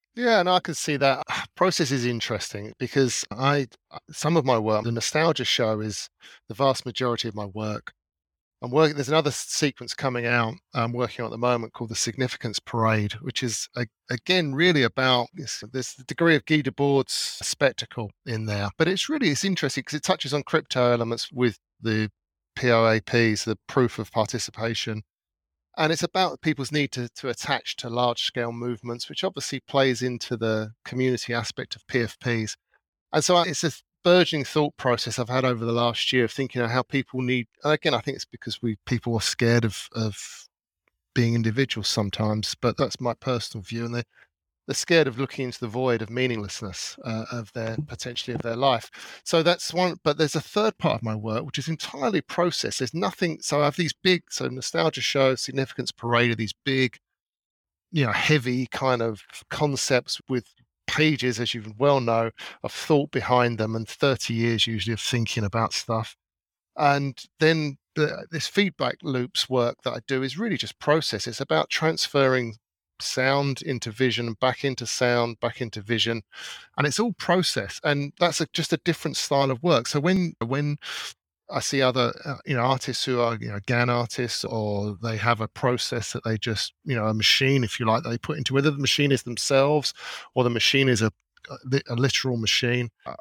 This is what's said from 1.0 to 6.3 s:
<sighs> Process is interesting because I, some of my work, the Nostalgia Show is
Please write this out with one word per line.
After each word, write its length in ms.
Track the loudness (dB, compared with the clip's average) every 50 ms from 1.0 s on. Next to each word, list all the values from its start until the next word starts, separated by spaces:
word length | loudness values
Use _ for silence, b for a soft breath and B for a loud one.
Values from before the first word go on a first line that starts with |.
| 4 4 4 2 0 -4
<sighs> 260 | -6 -6 -6 -8 _
Process 360 | 2 2 4 4 2 2 2
is 140 | 2 2 2
interesting 680 | 0 0 -2 -2 -4 -4 -4 -4 -6 -8 -10 -10 -12 -8 -6
because 460 | -6 0 2 2 4 4 2 -2 -4 -6
I, 380 | -4 0 2 2 2 2 0 -4 _ _ _ _ -18 -18 -18 -16
some 260 | -10 -4 0 2 4
of 80 | 4 4
my 140 | 4 4 4
work, 260 | 4 2 2 2 2
the 80 | 0 -2
Nostalgia 520 | -2 -2 -2 0 2 2 2 2 2 0
Show 360 | 0 0 2 2 0 0 0
is 280 | -2 -4 -6 -6 -10 -12 _ B B B